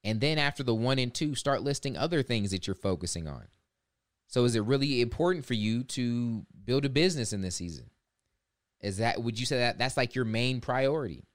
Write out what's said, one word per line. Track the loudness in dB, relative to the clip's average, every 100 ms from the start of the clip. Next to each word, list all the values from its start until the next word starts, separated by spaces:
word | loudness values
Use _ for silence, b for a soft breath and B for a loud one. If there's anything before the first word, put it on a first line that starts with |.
And | -2 0
then | 2 2
after | 0 0
the | 0 2
one | 2 2
and | 0
two, | -2 -2 0
start | 0 0
listing | 0 -2 -4 -2
other | 0 0
things | 2 0 0
that | -2 -4
you're | -2
focusing | -2 -2 -2 -6 -6
on. | -10 -14 _ _ _ _ _ _ _ _
So | 2
is | 4 4
it |
really | 2 2 2 2
important | 2 2 2 0 -2
for |
you | 0 2 0
to | -2 -2 0 0 -2 -4 -8 -14 -2
build | 0
a | 2
business | 2 2 2 -2
in | -2
this | -4 -4
season? | -8 -10 -16 _ _ _ _ _ _ _ _ _
Is | -6 0
that, | 0 0
would | -2 -2
you | -2
say | 2
that | 0 2
that's, | 0 2
like, | 0 0
your | 0
main | 2 0 0
priority? | -2 2 2 0 -4 -8 -14